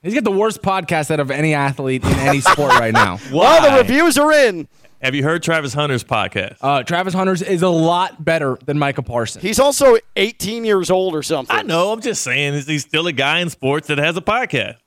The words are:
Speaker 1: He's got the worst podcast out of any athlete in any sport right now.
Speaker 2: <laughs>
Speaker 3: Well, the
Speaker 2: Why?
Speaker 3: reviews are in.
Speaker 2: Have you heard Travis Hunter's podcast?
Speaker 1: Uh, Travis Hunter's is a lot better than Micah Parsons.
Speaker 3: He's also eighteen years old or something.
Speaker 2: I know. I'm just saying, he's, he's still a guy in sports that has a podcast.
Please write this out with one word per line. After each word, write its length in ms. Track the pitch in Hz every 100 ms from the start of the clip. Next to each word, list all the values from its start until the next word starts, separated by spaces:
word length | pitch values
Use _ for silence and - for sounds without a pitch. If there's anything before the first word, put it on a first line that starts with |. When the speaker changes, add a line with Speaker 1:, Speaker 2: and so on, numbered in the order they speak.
Speaker 1:
He's 100 | 165
got 120 | 247
the 60 | 214
worst 300 | 196 220 214
podcast 500 | 196 190 165 165 147
out 80 | 156
of 120 | 135
any 240 | 139 156
athlete 500 | 147 139 135 135 131
in 80 | -
any 300 | - 135 139
sport 360 | 143 143 143 131
right 140 | 113
now. 260 | 110 98 92
Speaker 2:
<laughs> 80 | 135
Speaker 3:
Well, 300 | 143 226 320
the 80 | 311
Speaker 2:
Why? 80 | 269
Speaker 3:
reviews 400 | 214 262 339 285
are 120 | 294
in. 380 | 302 247 175 147 _ _ _
Speaker 2:
Have 140 | 131
you 80 | 139
heard 200 | 143 165
Travis 300 | 165 165 139
Hunter's 320 | 135 147 127
podcast? 540 | - 113 95 101 95 -
Speaker 1:
Uh, 220 | 135 139
Travis 320 | 123 175 185
Hunter's 260 | 180 190 185
is 220 | 185 180
a 80 | 185
lot 520 | 165 160 175 185 -
better 360 | 156 165 143 127 -
than 120 | 147
Micah 220 | 143 135
Parsons. 420 | 123 120 113 -
Speaker 3:
He's 160 | - 185
also 380 | 277 269 277 226 -
eighteen 520 | - 208 - - 233 226
years 240 | 196 170
old 240 | 185 185
or 80 | 156
something. 340 | 139 156 175 427
Speaker 2:
I 60 |
know. 280 | 370 165 190
I'm 120 | 226
just 180 | 233 208
saying, 320 | 127 131 143
he's, 140 | 143 139
he's 160 | 151
still 240 | - 156 175
a 60 |
guy 260 | 131 139 165
in 100 | 175
sports 400 | - 131 147 -
that 80 | 143
has 180 | 156 175
a 20 |
podcast. 560 | - 226 247 131 98 -